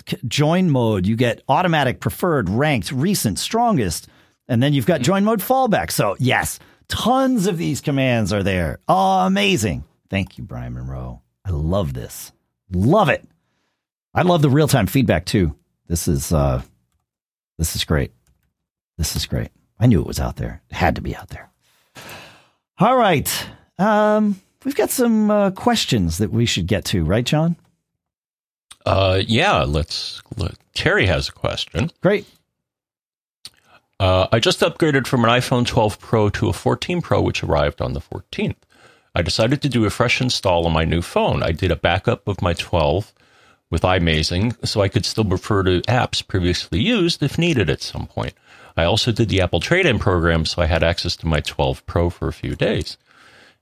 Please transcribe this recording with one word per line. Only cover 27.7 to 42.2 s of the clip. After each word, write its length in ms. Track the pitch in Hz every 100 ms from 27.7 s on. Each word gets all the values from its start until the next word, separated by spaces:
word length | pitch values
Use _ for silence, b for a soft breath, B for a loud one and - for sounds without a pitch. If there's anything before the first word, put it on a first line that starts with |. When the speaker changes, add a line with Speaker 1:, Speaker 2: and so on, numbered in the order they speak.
| _ _ _ _ _ _ _ _ _ _ - -
Speaker 2:
Uh, 380 | 95 95 95 -
yeah, 360 | 110 175 131
let's, 580 | 67 76 85 - - - - -
let, 180 | 90 - _ -
Terry 320 | - 202 110
has 240 | 73 71
a 20 |
question. 580 | - - - - 82 165 -
Speaker 1:
Great. 240 | 175 202 - _ _ _ _ _ _ _ _ _ _ _ - b b b _ _
Speaker 2:
Uh, 260 | 95 92 92
"I 80 | 117
just 200 | 175 180
upgraded 460 | 185 - 160 135 123
from 180 | 131 117
an 60 |
iPhone 360 | 120 123 127 120
twelve 320 | - 107 -
Pro 300 | - 113 104
to 180 | - 104
a 40 |
fourteen 480 | 92 - 123 - 175
Pro, 220 | - 98
which 220 | 95 92 92
arrived 360 | 80 73 -
on 120 | 64
the 80 | 67
fourteenth. 640 | - - - - 196 - _ b b b b -
I 80 |
decided 400 | 82 - 113 143
to 60 | 147
do 160 | 120 104
a 60 |
fresh 300 | - - -
install 460 | 127 - 98 85 85
on 60 |
my 120 | 80 80
new 160 | 82
phone. 400 | 87 - 220 78
I 100 | -
did 180 | 82 92
a 60 | 82
backup 500 | 90 90 - 113